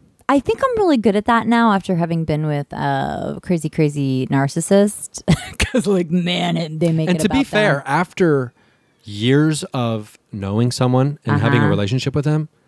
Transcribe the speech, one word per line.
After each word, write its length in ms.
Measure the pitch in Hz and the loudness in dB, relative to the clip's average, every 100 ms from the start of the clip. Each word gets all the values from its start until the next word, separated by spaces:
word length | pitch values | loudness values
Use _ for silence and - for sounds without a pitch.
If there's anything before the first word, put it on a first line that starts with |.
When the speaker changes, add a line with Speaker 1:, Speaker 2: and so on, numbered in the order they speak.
| _ _ - | _ _ -2
Speaker 1:
I 100 | 277 | 0
think 220 | - 453 | 0 -2
I'm 140 | 539 466 | 0 2
really 180 | 381 277 | 2 2
good 200 | 202 190 | 2 2
at 80 | |
that 240 | 202 233 220 | 2 0 2
now 240 | 233 233 | 2 2
after 240 | 196 - 175 | 2 0 -2
having 280 | 165 165 | 0 -2
been 220 | 160 151 156 | -2 -2 -2
with 260 | 147 143 | -2 -4
a 680 | - 143 135 139 156 - 143 | -4 -2 -2 -2 -4 -6 -8
crazy, 260 | - 175 156 | -4 -4 -2
crazy 600 | - 151 147 139 131 127 | 0 0 0 -2 -2 0
narcissist. 920 | 139 139 - 170 196 208 - - - - | 0 0 -2 2 2 2 -2 -12 -6 0
<laughs> 320 | - - 339 | 0 -2 -4
'Cause, 300 | - 254 208 | -2 -2 0
like, 200 | 196 175 | -2 0
man, 480 | 180 175 175 175 170 | -2 -2 -2 -2 -2
it, 220 | 165 156 | -4 -2
they 140 | 170 | 0
make 160 | 160 156 | 2 0
Speaker 2:
And 100 | 175 | 0
Speaker 1:
it 40 | |
Speaker 2:
to 60 | 160 | 2
be 100 | 262 | 0
Speaker 1:
about 80 | 277 | 0
Speaker 2:
fair, 260 | 208 214 | 2 2
Speaker 1:
them. 80 | 139 135 | 0 0
Speaker 2:
after 680 | 147 180 - 175 143 123 - _ _ _ _ | -2 -2 0 2 2 0 -8 _ _ _ _
years 600 | - 101 117 139 151 151 - | -14 -2 2 4 4 0 -4
of 440 | 135 120 113 107 - _ | -4 -4 -4 -8 -20 _
knowing 380 | 110 98 104 123 | -8 -2 0 0
someone 480 | - 127 127 139 147 | 2 2 2 0 -2
and 160 | - 147 | -2 0
having 180 | 113 127 | 2 2
a 40 | |
Speaker 1:
Uh-huh. 80 | 104 | 2
Speaker 2:
relationship 440 | 101 104 127 139 | 0 0 -2 -2
with 100 | 147 | -2
them, 240 | 143 151 156 _ | 0 -2 -2 _